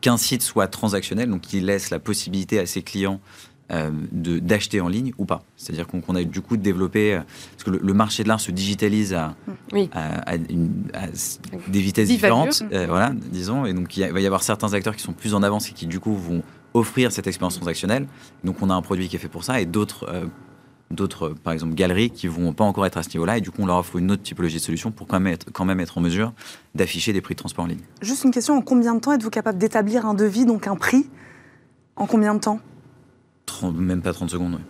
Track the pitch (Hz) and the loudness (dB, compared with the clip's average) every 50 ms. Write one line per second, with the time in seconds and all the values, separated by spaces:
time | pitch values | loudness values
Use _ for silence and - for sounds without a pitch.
0 | - 131 120 113 - - 135 117 - - - 113 98 92 - - - 110 98 98 | 4 4 4 4 2 0 0 0 -2 0 2 2 2 2 0 -2 -2 0 0 0
1 | 90 - 92 101 120 123 101 90 - - - 98 92 95 101 98 95 - 90 80 | -2 -2 -2 -2 0 0 -2 -2 -4 -4 -2 -2 2 2 0 0 0 -4 -6 -6
2 | - - 104 - - - - 196 92 - - 107 90 87 - 98 85 - - 101 | -2 -2 -2 -2 -2 -2 -2 -4 -2 0 0 0 0 0 -4 -6 -8 -6 -4 -2
3 | 98 98 98 95 98 - - - - - _ _ _ _ 85 82 78 78 76 76 | 0 0 -2 -4 -8 -18 -20 -20 -20 -20 _ _ _ _ -4 -2 -2 -2 -4 -4
4 | 78 - - - 82 85 85 82 87 87 110 104 95 - - 104 90 87 90 110 | -6 -4 -4 -4 -2 0 0 0 2 2 0 0 0 -2 -2 -2 0 0 -2 -2
5 | 127 131 117 - 104 85 92 78 - _ _ _ - - 87 80 85 - - 90 | -2 -4 -4 -6 -4 -4 -4 -6 -6 _ _ _ -10 -8 -6 -6 -6 -6 -6 -8
6 | 85 - 90 90 87 85 - 95 90 - 120 110 95 101 92 87 95 90 - 107 | -4 -2 0 0 0 -2 -4 -6 -4 -2 -2 0 2 0 2 2 0 0 2 2
7 | 107 104 104 87 73 - - - - - - - - - 92 92 - 95 95 104 | 4 4 2 0 -2 -8 -16 -20 -20 -20 -18 -8 -2 -2 0 2 2 4 6 6
8 | 113 107 104 - 110 107 110 107 - - 90 92 98 101 101 95 110 104 101 107 | 6 4 4 0 2 2 2 2 0 -4 -2 -2 0 0 0 2 2 2 4 2
9 | 107 95 95 85 80 78 78 - - - 196 - - - - 202 196 170 - 82 | 2 2 0 -2 -2 -2 -6 -10 -12 -12 -12 -12 -12 -4 0 0 0 0 -2 -6
10 | 80 78 82 - - - 87 85 82 - - 85 82 82 - - 98 - - - | -4 -4 -4 -4 -4 -2 -2 -4 -2 -2 0 0 2 2 0 -2 -4 -6 -6 -8
11 | 95 85 - - - - - - - - - 90 87 - 95 101 95 98 92 113 | -8 -8 -6 -6 -6 -8 -8 -10 -12 -14 -12 -12 -6 0 0 2 2 2 4 4
12 | 110 104 247 - 98 - 113 120 156 262 302 - 220 208 185 95 90 85 85 90 | 4 6 4 6 6 6 6 6 4 4 2 0 -2 -2 -2 -2 0 2 2 4
13 | 104 127 139 113 - - 87 92 90 95 117 139 139 110 92 90 90 87 - 98 | 2 2 0 -4 -6 -6 -6 -6 -4 -2 -2 0 0 0 0 -2 -2 -4 -2 -2
14 | 95 90 80 95 95 98 95 92 - - 110 101 - 104 98 101 95 110 107 110 | -2 0 0 2 2 2 2 2 2 2 0 0 0 0 0 0 0 -2 -4 -4
15 | - - 87 82 - 110 104 101 101 101 104 107 104 - - - - 82 82 92 | -8 -10 -10 -6 -2 0 2 4 4 4 2 0 -2 -6 -8 -8 -8 -6 -6 -4
16 | - 113 107 98 90 85 87 85 78 - - - - - - 117 113 110 - 131 | -2 -2 -2 -2 -2 -2 -2 -2 -4 -6 -14 -20 -20 0 2 2 2 2 2 0
17 | 127 120 - - - 98 87 - - 90 87 - 87 87 80 - - 92 110 135 | 2 2 0 -2 -4 -4 -4 -2 -2 -4 -4 -2 -4 -4 -4 -2 0 0 0 0
18 | - - - - - - - - - 92 90 - 101 95 92 92 87 - 101 90 | -2 -6 -10 -18 -20 -20 -20 -6 -4 -4 -2 0 0 2 2 0 0 -2 -2 -2
19 | 92 87 - 82 - 78 - 85 85 - 127 127 98 85 85 107 104 104 - - | -2 -4 -4 -6 -8 -8 -10 -8 -6 -2 0 0 0 0 0 0 0 0 -4 -12
20 | - - 85 90 85 80 - - - - - - - - - _ _ _ 82 80 | -10 -8 -6 -6 -6 -6 -10 -12 -20 -20 -20 -20 -20 -20 -20 _ _ _ -4 -2
21 | 98 90 - - 85 78 76 76 - 82 82 78 78 82 80 78 95 90 90 95 | -2 -2 -2 -4 -6 -6 -6 -6 -4 -4 -2 -2 -2 -4 0 2 2 4 4 2
22 | 113 120 117 - - 90 82 82 87 85 78 - 110 104 95 - 98 90 - 87 | 2 0 0 -4 -4 -4 -2 0 0 0 2 2 2 2 2 2 0 0 0 -2
23 | 82 - - 85 82 87 113 117 98 92 - - 101 92 90 90 87 87 - 90 | -6 -4 -4 -2 0 0 0 0 -2 -4 -4 -2 0 2 2 2 0 0 -2 0
24 | 87 92 101 98 - - 85 - 90 82 78 82 76 - 85 82 - 113 107 - | 2 2 2 0 -2 -8 -4 -2 0 0 0 -2 -4 -2 -4 -4 -4 -6 -8 -8
25 | - - - 92 95 95 85 80 - - - - 90 92 95 92 87 80 - 90 | -6 -2 0 2 2 2 0 -2 -6 -12 -6 -2 0 0 0 0 -2 -4 -2 0
26 | 85 85 85 95 107 117 117 - - - - - _ _ _ - 95 85 - - | 2 2 2 2 0 -2 -4 -10 -16 -18 -18 -18 _ _ _ 0 0 0 0 -2
27 | - 117 104 95 90 - 85 - - - - - 85 85 85 - - - - - | -2 0 0 0 -2 -4 -8 -8 -8 -10 -6 -4 -4 -4 -4 -8 -10 -18 -16 -10
28 | - 202 262 269 - 262 240 247 226 - 294 277 - - 262 247 233 233 233 226 | -4 -4 -4 2 2 2 2 2 2 4 2 2 4 4 4 4 4 4 2 0
29 | 233 269 294 277 214 220 - 226 214 220 214 180 196 220 - 226 208 202 214 247 | 2 2 2 2 2 0 -2 -2 -2 0 0 2 0 2 2 2 2 4 2 0
30 | 226 220 208 196 214 214 190 220 254 233 233 214 - 196 196 165 - - - 262 | 2 2 2 4 4 4 4 4 4 4 4 2 0 -4 -4 0 0 4 4 4
31 | 294 - - - - - - - - - - - _ _ _ _ _ _ _ - | 4 4 -4 -20 -20 -20 -20 -20 -20 -20 -20 -20 _ _ _ _ _ _ _ -6
32 | 202 202 - 220 214 208 208 214 - 214 208 220 - - - - - - - - | -2 2 4 4 4 4 4 2 0 0 -2 -2 -4 -14 -20 -20 -20 -20 -20 -20
33 | - _ _ _ _ _ _ _ _ - - - - 92 85 82 92 92 92 90 | -20 _ _ _ _ _ _ _ _ -14 -10 -4 -4 -4 0 0 0 0 0 0
34 | 82 98 82 - 90 82 85 87 90 87 87 78 80 - | -2 -2 -4 -2 -4 -4 -2 -2 -2 -2 -4 -6 -8 -14